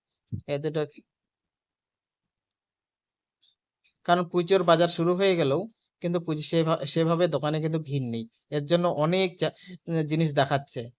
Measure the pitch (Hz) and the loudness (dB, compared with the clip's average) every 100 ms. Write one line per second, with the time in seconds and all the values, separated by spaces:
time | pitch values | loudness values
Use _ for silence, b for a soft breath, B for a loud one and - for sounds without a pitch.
0 | _ _ _ - - 143 156 156 147 - | _ _ _ -12 -8 -6 -4 -4 -6 -10
1 | - _ _ _ _ _ _ _ _ _ | -20 _ _ _ _ _ _ _ _ _
2 | _ _ _ _ _ _ _ _ _ _ | _ _ _ _ _ _ _ _ _ _
3 | _ _ _ _ _ _ _ _ _ _ | _ _ _ _ _ _ _ _ _ _
4 | - 175 175 175 170 190 175 165 170 170 | 0 0 2 -2 2 2 4 4 4 2
5 | 165 180 196 175 139 147 226 - _ _ | 0 2 2 2 2 0 -4 -12 _ _
6 | 175 175 170 151 151 165 160 160 147 165 | -4 -2 -2 -6 -2 0 2 0 -2 0
7 | 165 165 175 147 151 156 160 160 143 139 | 2 2 2 0 -2 -2 -2 -4 -4 -4
8 | 120 117 113 _ _ 147 147 175 175 - | -4 -6 -8 _ _ -6 0 2 2 0
9 | 151 185 190 180 160 B 180 180 - 165 | 2 2 0 -2 -6 B -14 -16 -6 -4
10 | 151 160 156 143 135 143 139 131 120 | 0 0 0 2 0 0 -4 -10 -12